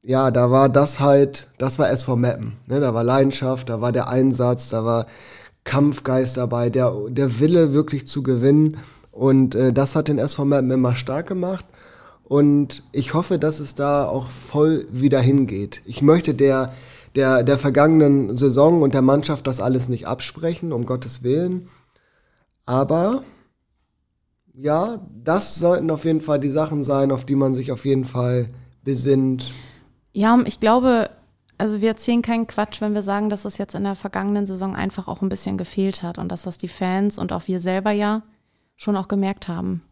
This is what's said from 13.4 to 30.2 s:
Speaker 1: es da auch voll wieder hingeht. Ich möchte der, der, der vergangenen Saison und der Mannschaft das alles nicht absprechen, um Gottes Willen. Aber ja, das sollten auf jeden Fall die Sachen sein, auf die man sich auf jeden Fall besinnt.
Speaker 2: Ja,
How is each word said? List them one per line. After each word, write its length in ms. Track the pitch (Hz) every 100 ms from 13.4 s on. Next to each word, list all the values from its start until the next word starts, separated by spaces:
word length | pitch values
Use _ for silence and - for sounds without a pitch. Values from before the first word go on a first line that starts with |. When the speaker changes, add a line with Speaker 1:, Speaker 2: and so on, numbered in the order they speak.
| 151 156
Speaker 1:
es 160 | 143 -
da 320 | 143 143 120
auch 200 | 120 123
voll 600 | - - 143 156 160 -
wieder 280 | 123 139 135
hingeht. 600 | 123 139 127 101 101 - -
Ich 160 | 117
möchte 320 | 143 165 170
der, 380 | 131 139 135 127 - - - - 139
der, 280 | 135 131
der 140 | 123 139
vergangenen 800 | 143 139 151 160 147 139 107 120
Saison 440 | 139 127 151 170
und 120 | 139
der 80 | 135
Mannschaft 440 | 131 143 151 143 135
das 120 | 123
alles 300 | 110 127 127
nicht 180 | 120 80
absprechen, 640 | 127 - - 165 165 170
um 140 | 123 120
Gottes 380 | 127 127 -
Willen. 420 | 123 147 180 185 - _ _ _ _ _ _ _ _ _ -
Aber 580 | 127 143 160 190 262 - _ _ _ _ _ _ _ _ _ _ _ _
ja, 480 | 127 143 156 208 226 185 107
das 320 | 123 180 - -
sollten 360 | 170 175 160
auf 140 | 156 165
jeden 160 | 156
Fall 180 | 156 147
die 120 | 139
Sachen 320 | 143 156 151
sein, 280 | 139 139 139
auf 140 | 131 127
die 100 | 139
man 180 | 135
sich 180 | 131 131
auf 140 | 120 139
jeden 200 | 135 127
Fall 440 | 127 123 123 120 - - _
besinnt. 680 | 135 127 131 135 131 131 - - - - _ _ _
Speaker 2:
Ja, 260 | -